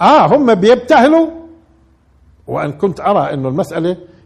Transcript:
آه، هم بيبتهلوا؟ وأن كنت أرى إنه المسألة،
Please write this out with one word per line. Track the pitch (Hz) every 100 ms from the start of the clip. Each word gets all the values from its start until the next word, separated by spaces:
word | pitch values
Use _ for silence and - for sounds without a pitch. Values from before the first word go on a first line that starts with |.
آه، | 190 294 156 262
هم | 254 208
بيبتهلوا؟ | 208 247 - 302 262 320 320 - - - _ _ _ _ _ _ _ _ -
وأن | 139 151
كنت | 147 202 -
أرى | 202 202 143
إنه | 147 131
المسألة، | 143 190 170 165 180 - _